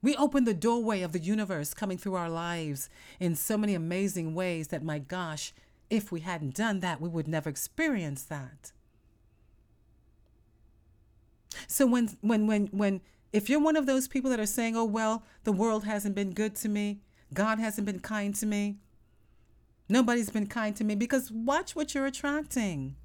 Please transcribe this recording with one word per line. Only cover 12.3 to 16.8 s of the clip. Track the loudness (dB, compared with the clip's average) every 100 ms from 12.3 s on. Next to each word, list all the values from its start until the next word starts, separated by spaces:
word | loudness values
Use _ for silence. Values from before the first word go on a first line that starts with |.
| 4 4
when, | 4 2
when, | 2 2 0 -6 _ _
if | -2 2
you're | 4
one | 6 4
of | 2
those | 2 0
people | -2 0
that | 0
are | 0
saying, | 0 0 0
"Oh, | 0
well, | 2 0 0 -6 -6
the | 0
world | 2 2 2
hasn't | 0 -2 -2 -2
been | -2
good | 0 -2 -2
to | -2
me, | 0